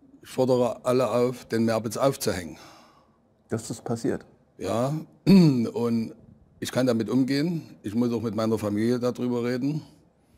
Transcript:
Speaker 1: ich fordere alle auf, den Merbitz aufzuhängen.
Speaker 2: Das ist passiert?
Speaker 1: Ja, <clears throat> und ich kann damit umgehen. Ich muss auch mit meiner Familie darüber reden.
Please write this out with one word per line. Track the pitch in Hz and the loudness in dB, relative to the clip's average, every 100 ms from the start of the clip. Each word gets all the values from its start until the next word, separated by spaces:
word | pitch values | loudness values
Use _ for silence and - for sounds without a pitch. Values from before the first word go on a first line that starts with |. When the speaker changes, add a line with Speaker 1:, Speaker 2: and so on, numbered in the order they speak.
| - - | -20 -20
Speaker 1:
ich | - | -8
fordere | - 127 127 120 - 127 | -2 2 2 0 -2 0
alle | 123 120 | 0 2
auf, | 120 123 123 - | 0 0 -2 -6
den | 117 113 | -2 0
Merbitz | 113 110 113 | 0 -2 -2
aufzuhängen. | 135 - - 90 80 - - - - _ _ _ _ _ - | 0 0 -2 -4 -6 -14 -20 -20 -20 _ _ _ _ _ -8
Speaker 2:
Das | 113 - | -8 -6
ist | 123 | -10
passiert? | - 117 127 98 - - _ - | -8 -6 -4 -4 -8 -20 _ -10
Speaker 1:
Ja, | 95 110 131 156 160 | -4 -2 -2 -4 -8
<clears throat> | - - | -2 6
und | 196 160 127 110 120 117 117 110 - - - _ _ | 8 8 6 0 -2 -2 0 -2 -10 -20 -20 _ _
ich | - | -6
kann | 120 127 | 0 2
damit | 113 107 | 2 0
umgehen. | 127 127 139 165 165 120 - | 0 2 0 0 -4 -8 -14
Ich | 107 110 | -6 -2
muss | 120 | 0
auch | 117 | -2
mit | 117 104 | -4 -2
meiner | 113 110 | 0 0
Familie | 104 104 113 123 | 0 0 0 0
darüber | 123 120 123 120 | -2 -4 -4 -2
reden. | 120 127 139 156 - - _ _ _ | -2 -2 -4 -4 -8 -18 _ _ _